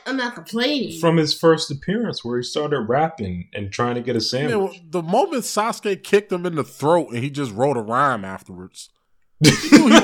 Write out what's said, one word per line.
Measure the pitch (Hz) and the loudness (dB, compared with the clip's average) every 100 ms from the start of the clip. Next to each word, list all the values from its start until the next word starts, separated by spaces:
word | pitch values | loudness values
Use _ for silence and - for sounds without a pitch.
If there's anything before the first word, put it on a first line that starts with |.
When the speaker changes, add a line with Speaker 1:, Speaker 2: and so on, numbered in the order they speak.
| - | -8
Speaker 1:
I'm | 269 | -6
not | 240 208 | -6 -8
complaining. | 160 226 254 294 180 165 | -10 -4 -2 -2 -6 -2
Speaker 2:
From | 165 165 | 2 2
his | 151 | 0
first | - 165 160 - | 2 2 2 0
appearance, | 139 - 214 214 139 | -8 -4 -4 -4 -6
where | 117 123 | -6 -6
he | |
started | 120 151 147 143 | -4 -6 -2 -2
rapping | 110 131 156 - 98 90 87 | 0 0 0 -4 -8 -8 -10
and | - 101 | -10 -10
trying | 98 123 123 | -4 -2 -2
to | |
get | 117 117 | -2 -2
a | |
sandwich. | - 127 147 | -2 -2 -2
Speaker 3:
Yeah, | 220 | -2
well, | 190 - 170 | -2 -6 -8
the | 175 | -6
moment | 165 214 359 285 | 0 0 0 -2
Sasuke | - - 220 220 214 190 | -4 -4 -2 -4 -4 -6
kicked | - 202 202 | 2 0 2
him | 180 175 | -4 -4
in | |
the | 160 | -4
throat | 123 - 139 175 135 | -6 -2 2 2 2
and | 117 | -4
he | 139 | -6
just | 139 135 | -6 -6
wrote | 98 139 127 | 0 0 0
a | |
rhyme | 107 120 143 120 | -2 0 2 0
afterwards, | 95 95 - 90 92 - - _ _ _ _ _ | -6 -12 -14 -18 -18 -20 -20 _ _ _ _ _
you | 151 - 311 | 4 4 4
knew | 339 285 | 6 8
he | 220 | 8